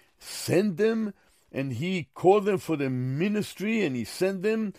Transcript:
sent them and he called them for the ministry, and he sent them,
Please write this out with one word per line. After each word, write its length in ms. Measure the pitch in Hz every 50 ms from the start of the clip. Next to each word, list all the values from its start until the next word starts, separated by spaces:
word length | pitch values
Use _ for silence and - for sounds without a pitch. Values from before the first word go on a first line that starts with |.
| _ _ _ _
sent 560 | - - - - - - 135 170 214 214 170
them 380 | 151 208 226 226 220 220 202 - - _ _ _ _ _ _
and 220 | - 131 139 139
he 380 | 123 110 160 185 190 180 147 - _
called 300 | - - 175 202 214 190
them 140 | 208 196 175
for 180 | - - 160
the 140 | 143 143 131
ministry, 960 | 127 127 127 127 131 143 180 208 208 214 185 - - - 185 214 226 226 196
and 120 | 147 127
he 80 | 120 107
sent 380 | - - - 180 190 196 185
them, 320 | 175 214 220 220 220 196 -